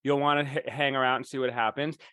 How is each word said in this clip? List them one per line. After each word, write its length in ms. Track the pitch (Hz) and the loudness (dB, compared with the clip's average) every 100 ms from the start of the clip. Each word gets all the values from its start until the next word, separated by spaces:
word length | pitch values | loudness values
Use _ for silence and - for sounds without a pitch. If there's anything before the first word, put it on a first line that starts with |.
you'll 180 | 139 143 | 0 2
wanna 300 | 143 147 143 | 2 2 0
h-, 200 | 143 - | -4 -6
hang 240 | 127 139 135 | -2 0 2
around 220 | 127 127 | 2 0
and 80 | 131 | -2
see 120 | 135 | -4
what 120 | 127 | -2
happens. 460 | 120 110 131 147 156 - | 0 0 0 -4 -6 -18